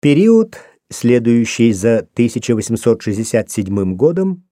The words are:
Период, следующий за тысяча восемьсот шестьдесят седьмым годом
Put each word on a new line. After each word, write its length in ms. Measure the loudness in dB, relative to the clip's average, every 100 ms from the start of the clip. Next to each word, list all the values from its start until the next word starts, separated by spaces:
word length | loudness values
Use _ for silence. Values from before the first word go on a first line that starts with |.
Период, 580 | 2 4 4 4 2 -6 -20 _ _
следующий 800 | -4 0 2 2 0 0 0 0
за 340 | 2 0 0 -2
тысяча 420 | -2 -2 -2 -2
восемьсот 460 | -2 -2 -2 0 0
шестьдесят 500 | -2 -6 -2 -2 -2
седьмым 460 | -6 -4 -2 -4 0
годом 500 | 0 0 -4 -6 _